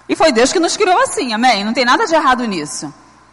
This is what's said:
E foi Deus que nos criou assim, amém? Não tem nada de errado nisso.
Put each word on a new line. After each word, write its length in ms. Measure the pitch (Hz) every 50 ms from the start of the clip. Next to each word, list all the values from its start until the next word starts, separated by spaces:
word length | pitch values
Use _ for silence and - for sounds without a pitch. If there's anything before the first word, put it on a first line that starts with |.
| _ -
E 60 | -
foi 180 | - 359 320 262
Deus 200 | 220 240 269 -
que 80 | 381
nos 160 | 320 359 -
criou 240 | - 415 370 359 403 523
assim, 300 | 523 - - 311 247 214
amém? 320 | 214 240 262 233 196 202
Não 80 | 214 233
tem 120 | 285 247
nada 220 | 240 269 330 453
de 80 | 381 320
errado 300 | 311 - 269 254 240 247
nisso. 480 | 226 196 170 147 151 - - - 143 143 - - _ _ _ _ _